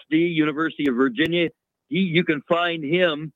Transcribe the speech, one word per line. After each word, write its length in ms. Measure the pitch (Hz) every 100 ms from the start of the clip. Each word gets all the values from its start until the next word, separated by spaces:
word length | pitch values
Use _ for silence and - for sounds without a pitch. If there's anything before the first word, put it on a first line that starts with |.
| -
D, 80 | 156
University 720 | 175 160 151 143 160 - 147
of 60 |
Virginia. 560 | 120 135 117 160 170 160 - _ _ -
He, 100 | 170
you 260 | 190 160
can 160 | 170 151 -
find 340 | 170 175 170
him 520 | 139 175 180 147 156